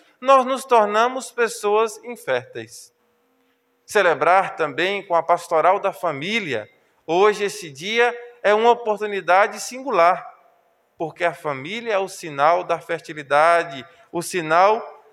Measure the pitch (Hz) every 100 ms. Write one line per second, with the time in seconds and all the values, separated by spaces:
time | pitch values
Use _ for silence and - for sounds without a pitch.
0 | _ _ 254 269 254 262 - 240 208 214
1 | 240 262 247 - 226 - 208 214 226 220
2 | 233 233 - 127 120 123 113 - - _
3 | _ _ _ _ _ _ _ _ - 208
4 | 180 143 151 185 170 - 151 135 180 202
5 | 175 170 156 175 - 160 160 196 190 -
6 | 175 139 170 226 180 113 104 _ _ _
7 | - 170 208 196 202 - 170 135 185 233
8 | 240 233 - - 190 214 233 233 226 202
9 | 214 202 165 185 220 214 - 247 269 202
10 | 170 175 - _ _ _ _ _ _ _
11 | 160 - 170 151 156 135 143 226 233 202
12 | 190 - 170 143 147 175 175 165 - 160
13 | - 151 135 143 160 170 156 139 - _
14 | _ 170 170 185 156 165 196 226 - -
15 | _